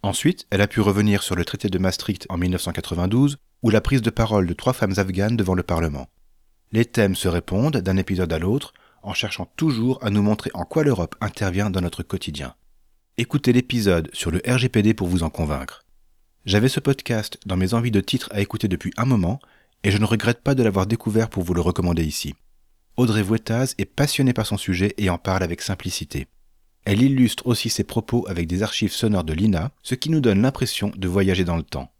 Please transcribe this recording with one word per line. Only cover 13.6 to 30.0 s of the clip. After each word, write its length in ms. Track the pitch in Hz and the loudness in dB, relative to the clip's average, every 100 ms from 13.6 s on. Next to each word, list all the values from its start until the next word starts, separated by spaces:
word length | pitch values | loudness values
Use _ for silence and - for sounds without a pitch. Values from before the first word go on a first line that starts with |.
| 123 120 101 85 78 | 2 0 4 2 0
sur 160 | - - | -6 -2
le 140 | 85 - | -2 0
R 120 | 127 | 0
G 100 | 120 | 2
P 140 | 110 | 2
D 100 | 104 | 2
pour 140 | 107 90 | 2 0
vous 160 | 90 | 0
en 80 | 80 | 0
convaincre. 520 | - 78 71 67 - _ _ _ _ _ _ - | -2 -2 -2 -6 -14 _ _ _ _ _ _ 0
J'avais 240 | 101 127 | 2 2
ce 100 | 143 | 2
podcast 600 | 139 120 - 113 104 - 101 | 0 -2 -2 -4 -4 -12 -4
dans 100 | 92 | 0
mes 160 | 92 | 2
envies 160 | 113 120 | 2 2
de 100 | 104 | 0
titres 300 | - 131 - | 0 -4 -4
à 100 | 101 | -4
écouter 260 | 101 110 107 | -4 -2 -2
depuis 260 | 90 92 - | -2 -4 -4
un 100 | 123 | 2
moment, 340 | 117 87 123 _ _ _ _ | 2 2 -2 _ _ _ _
et 60 | 104 | 0
je 80 | 101 | 2
ne 80 | 107 | 2
regrette 360 | 113 117 120 | 2 0 0
pas 100 | - | 0
de 80 | 131 | 2
l'avoir 240 | 113 98 95 | 2 2 0
découvert 420 | 113 - 107 110 | 0 0 0 0
pour 140 | - | -2
vous 140 | 87 87 | -2 0
le 60 | |
recommander 440 | 85 87 87 82 80 | 0 0 0 0 0
ici. 300 | - 73 - _ _ _ _ _ - | -4 -8 -12 _ _ _ _ _ 0
Audrey 280 | 123 107 | 2 2
Vuettaz 500 | 98 113 - 117 135 - | 0 -2 0 -2 -2 -4
est 60 | - | -6
passionnée 480 | - 143 - 131 | -2 -2 2 2
par 120 | 120 104 | 2 -2
son 120 | 98 | -4
sujet 360 | - 90 101 - | -2 0 0 0
et 100 | 98 | -2
en 80 | 85 | 0
parle 240 | - 92 | -2 0
avec 220 | 90 87 | -2 -4
simplicité. 640 | - 98 92 - - - - _ _ _ _ _ - | -6 -6 -6 -8 -8 -10 -10 _ _ _ _ _ -2
Elle 160 | 101 | 4
illustre 460 | 135 135 120 - 123 | 4 4 2 2 -2
aussi 240 | 117 120 | 0 0
ses 120 | - | -2
propos 400 | 101 117 - 120 - | -2 -2 0 -2 0
avec 160 | 87 82 | -4 -2
des 160 | 90 | -2
archives 320 | 104 - 101 | -2 -2 -2
sonores 300 | - 113 101 | 0 0 0
de 100 | 80 | 0
l'ina, 380 | 78 110 87 113 _ | 0 2 2 -2 _
ce 140 | - | -8
qui 160 | 127 | -4